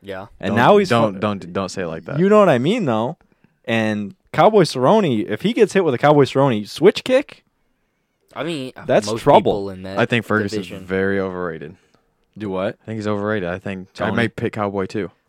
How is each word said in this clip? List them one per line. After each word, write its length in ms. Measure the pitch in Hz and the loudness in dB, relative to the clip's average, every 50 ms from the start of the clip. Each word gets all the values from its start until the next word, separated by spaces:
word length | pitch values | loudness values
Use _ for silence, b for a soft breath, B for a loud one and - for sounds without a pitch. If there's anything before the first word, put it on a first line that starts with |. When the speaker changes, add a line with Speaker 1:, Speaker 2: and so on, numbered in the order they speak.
Speaker 1:
Yeah. 260 | _ 98 95 92 95 - _ - | _ -12 -12 -12 -12 -16 _ -10
Speaker 2:
And 100 | - 95 | -6 -2
Speaker 3:
Don't, 40 | 98 113 | 0 2
Speaker 2:
now 200 | 120 147 202 208 | 4 6 6 4
he's 120 | 101 95 | 4 2
Speaker 3:
don't, 240 | 120 117 117 110 98 | 2 2 2 0 -2
Speaker 2:
fu- 40 | 95 | -2
Speaker 3:
don't, 340 | 101 107 104 98 90 87 90 | -4 -4 -4 -4 -8 -8 -6
don't 160 | 98 98 90 | -6 -6 -6
say 140 | - - 95 | -6 -6 -6
it 40 | 85 | -6
like 180 | 80 82 - | -6 -8 -10
that. 140 | - - 143 | -8 -4 0
Speaker 2:
You 100 | 175 196 | 2 4
know 100 | 208 214 | 6 6
what 100 | 208 185 | 6 6
I 80 | 147 120 | 4 2
mean, 280 | 120 151 214 262 208 | 2 0 0 0 0
though. 320 | 139 117 107 110 127 165 _ _ _ _ _ _ _ _ _ _ | 0 0 0 -2 -4 -6 _ _ _ _ _ _ _ _ _ _
And 500 | - 113 113 110 110 107 104 104 98 95 _ _ _ - | -4 -2 0 0 0 -2 -4 -6 -10 -12 _ _ _ 0
Cowboy 300 | - 156 196 220 208 175 | 4 4 6 6 6 2
Cerrone, 640 | 143 - 131 123 135 190 226 208 160 123 107 107 - | 2 0 0 2 4 4 4 4 2 0 0 -2 -4
if 140 | 104 107 | -6 -2
he 120 | - 190 240 | -2 -2 2
gets 200 | 269 226 180 - | 2 2 2 4
hit 100 | 190 190 | 0 0
with 100 | 160 131 | 2 0
a 40 | 113 | 2
Cowboy 260 | - 143 156 147 139 | 4 4 6 6 4
Cerrone 440 | 123 - 139 135 143 123 107 104 101 | 4 2 2 2 2 2 -2 -4 -8
switch 360 | - - 143 190 - - - | -8 2 2 4 4 2 -2
kick, 400 | - 254 262 294 - - _ _ _ _ _ _ _ _ _ _ _ _ _ _ _ _ _ _ _ _ | 0 0 0 0 -2 -14 _ _ _ _ _ _ _ _ _ _ _ _ _ _ _ _ _ _ _ _
Speaker 1:
I 80 | - 131 | -10 -8
mean, 280 | 160 170 147 131 131 - - 98 | -6 -6 -8 -8 -12 -14 -16 -4
Speaker 2:
that's 220 | - 123 190 - 101 | 0 0 0 0 0
Speaker 1:
most 140 | 110 113 | -6 -2
Speaker 2:
trouble. 180 | - 139 143 160 165 113 92 | 4 6 6 6 6 4 -2
Speaker 1:
people 160 | 104 98 98 | -2 -4 -8
in 120 | 95 92 92 | -10 -12 -12
that 140 | 92 95 98 | -10 -2 -2
Speaker 3:
I 60 | 117 | 0
think 200 | 117 - 117 104 | 2 2 -2 0
Ferguson's 420 | - 104 107 104 101 104 107 95 90 | 0 0 0 0 -2 -4 -6 -8 -8
Speaker 1:
division. 180 | 92 98 95 92 | -12 -16 -8 -4
Speaker 3:
very 320 | 95 95 95 98 98 98 | -2 -2 0 0 -2 -2
overrated. 560 | 95 95 92 90 90 87 80 80 71 78 92 _ _ _ _ _ _ _ _ _ _ _ _ - | -4 -4 -6 -6 -8 -8 -8 -10 -12 -16 -18 _ _ _ _ _ _ _ _ _ _ _ _ -10
Speaker 2:
Do 120 | 107 101 | -8 -6
what? 280 | 95 92 92 104 - _ | -4 -2 -4 -4 -6 _
Speaker 3:
I 40 | _ | _
think 120 | - 110 110 | -12 -10 -6
he's 100 | 104 104 | -4 -4
overrated. 420 | 104 101 101 104 107 107 90 85 | -4 -4 -2 -4 -4 -4 -4 -6
I 100 | 87 95 | -8 -8
think 300 | - 101 98 95 90 _ _ | -8 -10 -10 -10 -12 _ _
I 20 | - | -6
Speaker 2:
Tony? 180 | - 101 107 | -6 -4 -2
Speaker 3:
might 200 | 120 117 107 - | -2 -2 -2 -4
pick 180 | - 117 107 - | -4 -6 -6 -4
Cowboy 320 | 113 107 101 98 101 92 | -2 -4 -4 -2 -4 -6
too. 260 | 92 - 110 95 82 _ _ _ | -4 -4 -6 -6 -6 _ _ _